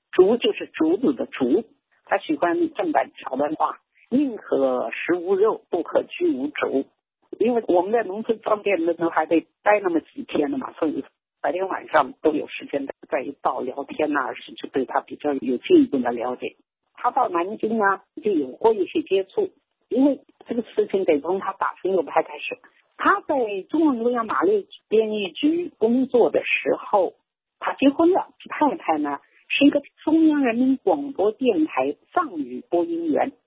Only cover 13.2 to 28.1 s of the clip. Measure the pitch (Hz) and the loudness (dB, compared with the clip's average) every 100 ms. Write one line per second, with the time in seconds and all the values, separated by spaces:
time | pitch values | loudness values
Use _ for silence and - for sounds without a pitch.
13.2 | 127 135 - 127 123 127 139 143 151 143 | -6 -4 -4 -4 -6 -8 -10 -4 -2 -2
14.2 | 123 - - - - 139 127 139 - 139 | -4 -8 -14 -16 -8 -6 -2 -4 -6 -8
15.2 | 147 139 - 123 - 180 131 139 120 117 | -6 -4 -2 -4 6 6 6 2 -2 -2
16.2 | 120 127 - _ _ _ _ - 247 254 | -4 -6 -10 _ _ _ _ -4 -2 0
17.2 | 240 175 180 214 220 226 196 190 _ - | 0 0 -4 -4 -2 2 2 0 _ -6
18.2 | 208 175 131 - 226 220 180 165 156 196 | -2 0 -2 0 2 2 0 -2 0 -2
19.2 | - - 131 _ _ _ - 220 285 269 | -2 -4 -4 _ _ _ -4 2 2 2
20.2 | _ _ - 240 226 - 208 196 185 147 | _ _ -10 -6 -6 -2 0 0 2 0
21.2 | 156 190 190 - 156 - 180 190 143 - | 0 -4 -4 -4 -4 -4 -2 0 0 0
22.2 | 160 - - - _ _ _ - 311 392 | -2 -6 -12 -14 _ _ _ -2 0 0
23.2 | - 285 226 196 180 311 320 240 233 247 | 0 -2 -2 -4 -4 2 2 2 0 0
24.2 | 214 139 160 208 185 - - 220 220 214 | -2 0 2 2 0 -16 0 0 2 -2
25.2 | 190 156 294 339 349 - 226 240 254 247 | -6 -2 0 0 -4 -2 2 2 2 4
26.2 | 202 - - - 135 - - 208 170 - | 4 2 -2 -2 -2 -4 0 0 0 -4
27.2 | _ _ _ - - - 269 277 330 | _ _ _ -10 -8 0 0 4 2